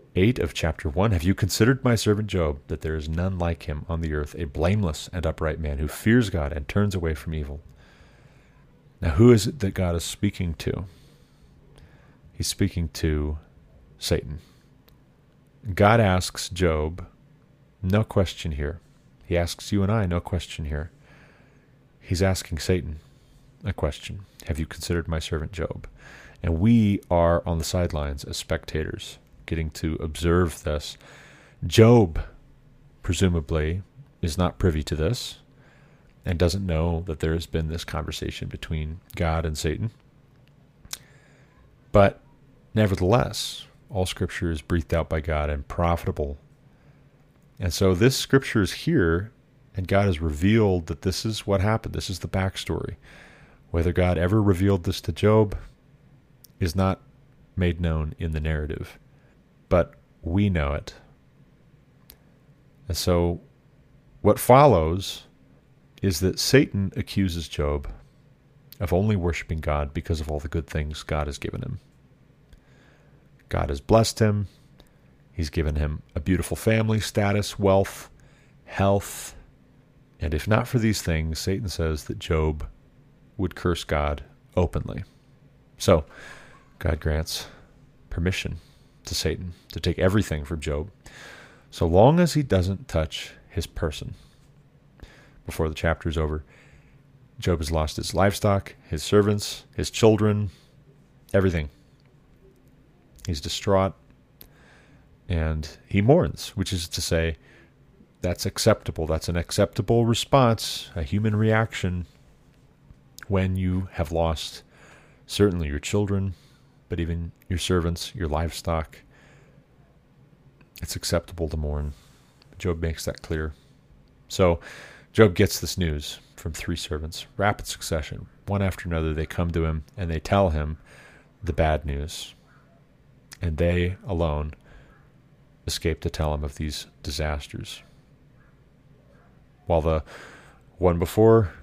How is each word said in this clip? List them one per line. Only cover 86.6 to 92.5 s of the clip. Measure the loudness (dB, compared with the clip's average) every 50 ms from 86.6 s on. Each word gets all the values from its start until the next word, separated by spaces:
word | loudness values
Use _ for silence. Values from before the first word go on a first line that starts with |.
| -20 -20 -14 -4
God | -2 -2 -2 0
grants | -2 -2 -2 -2 -2 -4 -8 -10 -10 -12 -18 -20 -20 -20 _ -20 -20 -20 _ _ -14 -8
permission | -4 -2 -2 -2 -2 -2 -6 -6 -8 -10 -14 -20 -20 _ _ _ _ _ -12
to | -8 -8
Satan | -4 -2 -2 -4 -4 -8 -12 -14 -16 -20 -14
to | -12 -4
take | -2 -2 0 2
everything | 2 4 4 2 2 2 -2 -4 -4
from | -6 -6 -6
Job, | -4 -4 -4 -4 -6 -8 -12 _ _ -20 -20 -20 -20 -20 -20 -20 -20 -20 -20 -20 _ _
so | -4 -2 0
long | 4 6 8 8 8 8 6
as | 4 4 2
he | 0 0
doesn't | 2